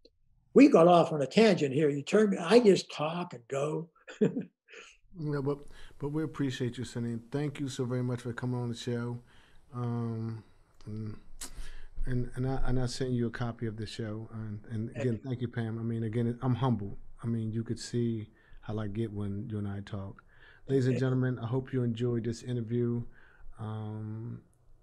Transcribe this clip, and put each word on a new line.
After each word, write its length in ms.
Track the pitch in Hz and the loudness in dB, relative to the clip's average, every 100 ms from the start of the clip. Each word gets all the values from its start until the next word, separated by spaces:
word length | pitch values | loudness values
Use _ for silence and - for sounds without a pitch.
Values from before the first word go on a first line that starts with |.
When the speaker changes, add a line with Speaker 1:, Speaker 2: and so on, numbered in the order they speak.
| - _ _ _ _ | -20 _ _ _ _
Speaker 1:
We 140 | 214 269 | 10 10
got 180 | - 170 | 10 10
off 240 | 175 - | 8 6
on 100 | 156 | 2
a 40 | 131 | 2
tangent 480 | 196 226 170 143 | 6 8 6 4
here. 140 | 131 151 | 4 4
You 140 | 143 | 2
turn 280 | 139 202 214 | 2 4 4
me, 80 | 175 | 2
I 220 | 170 233 | 6 8
just 320 | 220 175 - | 10 6 4
talk 400 | - 156 170 175 | -4 -4 -4 -8
and 100 | 127 120 | -10 -6
go. 420 | 135 151 160 165 _ - - | -4 -2 -4 -8 _ -10 0
<laughs> 80 | 220 262 - _ _ - - - - 185 | 0 0 -8 _ _ -20 -20 -20 -18 -8
Speaker 2:
No, 240 | 151 147 | -4 -2
but, 160 | 135 143 - - - - | -2 -4 -8 -16 -16 -8
but 80 | 143 | -6
we 160 | 151 | -4
appreciate 520 | 156 - 139 123 123 120 | -4 -2 -2 -2 -4 -4
you, 60 | |
Sonny. 340 | 117 120 117 117 - | -8 -6 -4 -6 -6
Thank 300 | 143 147 143 | -4 -4 -4
you 80 | 139 | -6
so 160 | 123 | -4
very 180 | 120 127 | -2 -2
much 200 | 123 123 | -2 -4
for 100 | 123 | -6
coming 280 | 117 127 123 | -6 -4 -2
on 80 | 120 | -4
the 60 | |
show. 460 | 117 - 120 120 120 - - - - - | -6 -4 -4 -4 -8 -12 -20 -20 -20 -14
Um, 680 | 123 120 120 117 113 113 110 - - _ - - | -6 -4 -2 -2 -4 -6 -8 -14 -20 _ -18 -12
and, 300 | 107 107 - - - - - - - - - - | -8 -8 -10 -12 -12 -12 -8 -6 -6 -6 -2 2
and, 240 | 123 123 | 2 0
and 140 | - 127 | -4 -2
I, 100 | 131 123 | 2 4
and 140 | 127 | 4
I 60 | 123 | 2
sent 240 | - 131 | -2 -2
you 180 | 123 117 | 0 0
a 20 | |
copy 360 | - 120 113 113 | -2 -6 -4 -6
of 100 | 107 | -6
the 100 | 104 | -8
show. 420 | - 110 107 113 | -8 -8 -8 -10
And, 260 | 110 110 107 - | -10 -8 -10 -8
and 180 | 110 117 | -6 -6
again, 140 | - | -4
Speaker 1:
Thank 20 | 127 | -2
you. 140 | 110 | -2
Speaker 2:
thank 160 | 135 120 | -4 -6
you, 40 | 120 | -6
Pam. 320 | - 113 113 | -4 -6 -4
I 40 | |
mean, 180 | 113 113 | -4 -4
again, 340 | 113 113 117 120 | -4 -2 -2 -2
I'm 140 | 131 123 | -2 0
humble. 420 | 135 107 98 - - - | 0 0 -4 -10 -12 -8
I 60 | 117 | -4
mean, 240 | 117 110 | -4 -4
you 100 | 113 | -4
could 160 | 113 113 | -4 -8
see 500 | - 120 120 113 107 - - - | -6 -2 -2 -4 -8 -16 -20 -16
how 140 | - 107 | -8 -6
I 80 | 107 | -4
get 240 | 104 113 | -4 -4
when 360 | 101 101 101 123 | -4 -6 -6 -6
you 100 | 107 | -6
and 100 | 101 | -6
I 140 | 101 | -8
talk. 420 | 98 101 98 - - - - - - | -8 -10 -10 -14 -20 -20 -20 -14 -2
Ladies 200 | 135 127 | 0 2
and 80 | |
Speaker 1:
Thank 80 | 120 | 2
you. 40 | 131 | 0
Speaker 2:
gentlemen, 320 | 127 127 123 | 0 0 -2
I 60 | 113 | -4
hope 260 | 131 127 | -4 -2
you 120 | 131 | -2
enjoyed 400 | 120 113 123 120 | -2 0 -2 -2
this 180 | 117 117 | -2 -6
interview. 640 | 127 123 113 120 120 120 120 - - - - - | -6 -4 -2 0 0 -2 -6 -14 -20 -18 -14 -10
Um, 800 | 110 110 107 107 107 110 117 117 - _ - - | -8 -8 -8 -8 -8 -10 -10 -12 -16 _ -20 -20